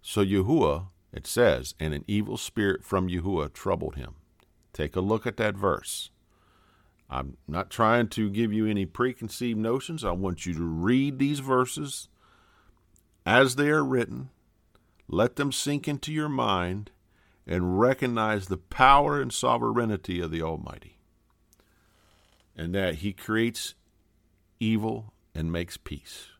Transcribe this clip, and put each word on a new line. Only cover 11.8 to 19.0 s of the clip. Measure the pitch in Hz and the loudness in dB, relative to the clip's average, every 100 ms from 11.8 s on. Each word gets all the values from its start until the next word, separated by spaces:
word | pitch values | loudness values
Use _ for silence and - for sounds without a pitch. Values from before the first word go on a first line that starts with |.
| 143 - - _ _ _ _ _ _ _ _ _ _ _ - | -8 -10 -14 _ _ _ _ _ _ _ _ _ _ _ 4
as | 117 135 127 | 6 6 4
they | 147 | 2
are | 156 | 2
written, | 139 127 117 127 131 _ _ _ _ _ _ _ - | 2 0 0 -6 -12 _ _ _ _ _ _ _ -4
let | 82 120 - | 2 2 2
them | 143 | -2
sink | 135 - 143 143 | -2 -2 -2 -2
into | 143 - | -6 -4
your | 156 151 | -4 -2
mind, | 135 113 95 87 95 101 _ _ _ _ _ - | 0 0 2 0 -4 -8 _ _ _ _ _ -4
and | 90 90 92 | 0 2 4
recognize | 120 131 131 117 110 107 92 | 4 4 0 0 0 0 -2
the | 92 | -8
power | _ - 131 139 | _ 4 8 8